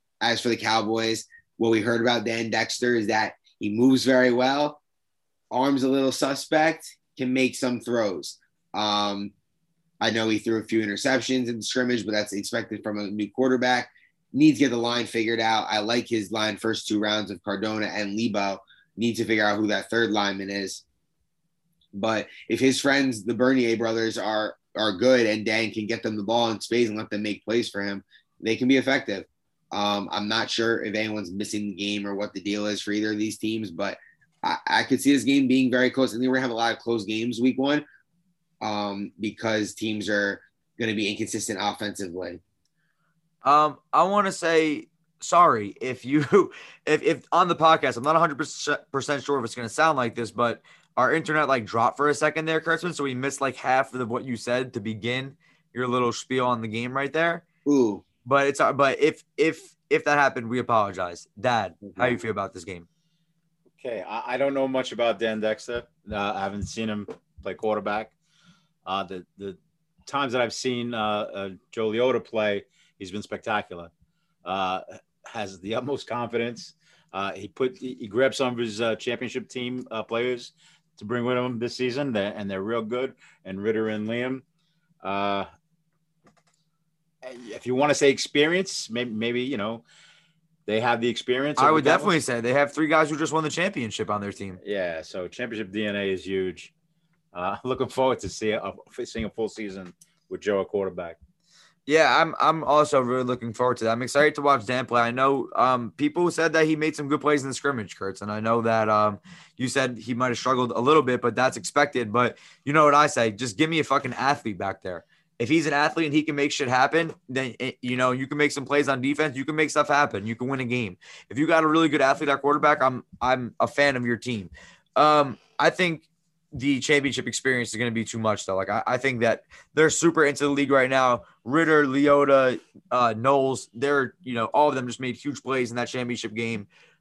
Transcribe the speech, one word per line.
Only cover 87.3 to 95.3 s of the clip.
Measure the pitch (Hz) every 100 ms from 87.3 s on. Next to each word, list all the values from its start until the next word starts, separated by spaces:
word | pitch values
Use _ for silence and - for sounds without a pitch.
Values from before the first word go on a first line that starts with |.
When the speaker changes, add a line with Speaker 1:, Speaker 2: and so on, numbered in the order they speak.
| 123 120 - 120
Speaker 3:
you |
wanna | 127 147
say | 139 143
experience, | 131 - 147 151 180 185 - -
maybe, | 117 123
maybe, | 107 117 120
you | 127 123
know, | 104 117 - _ - _ _ _ _ _ -
they | 110
have | 120 120
the | 120
experience | 117 - 123 143 143
Speaker 2:
I | 143
Speaker 3:
of |
Speaker 2:
would | 156
Speaker 3:
the | 139
Cowboys. | 170
Speaker 2:
definitely | 180 165
say | 131 120
they | 117
have | 139 143
three | 151 156
guys | 156 156
who | 151
just | 151
won | 156
the | 151
championship | 160 190 202 113 - 107
on | 104
their | 101
team. | 98 98 92
Speaker 3:
Yeah, | 98 101 90 80
so | 78 98
championship | 87